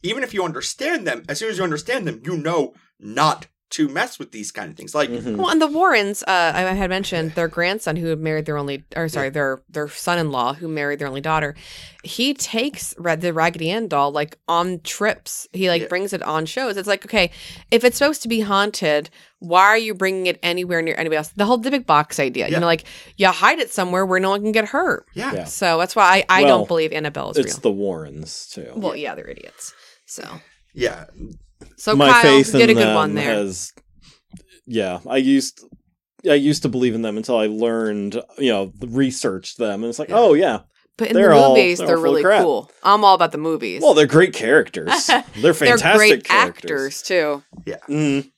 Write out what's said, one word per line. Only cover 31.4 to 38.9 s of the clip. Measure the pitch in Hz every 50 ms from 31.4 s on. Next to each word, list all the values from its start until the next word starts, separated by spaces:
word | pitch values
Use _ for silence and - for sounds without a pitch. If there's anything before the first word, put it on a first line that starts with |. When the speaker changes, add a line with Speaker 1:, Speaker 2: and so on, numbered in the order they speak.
| - _ _ _ - - _
Speaker 3:
So | _ - - 214
Speaker 2:
My | 139 147 139
Speaker 3:
Kyle | 254 240 -
Speaker 2:
faith | - 139 139 139 - -
Speaker 3:
did | 135 123
Speaker 2:
in | 233
Speaker 3:
a | 226
good | 117 110
Speaker 2:
them | 110 107
Speaker 3:
one | - 104 - 104
there. | - - - 113
Speaker 2:
has, | 104 104 98 92 90 - - _ _ _ _ _ _ _ - _ _ _ _ - - - _ _ _ _
yeah, | - 120 110 101 92 90 95 107 -
I | 120
used, | 135 131 131 139 139 131 135 - - - _ - _ _ _ _ _ _ _ _ _ _ 131
I | 147
used | 147 139 147 151 - -
to | 147
believe | 117 127 127 127 110
in | 113 113
them | 110 104
until | 107 110 - 127
I | 113 110
learned, | 107 107 107 113 117 113 113 113 110 104 104 101 101 101 117 - _ _ -
you | 143 127 113
know, | 101 98 95 - -
researched | - 123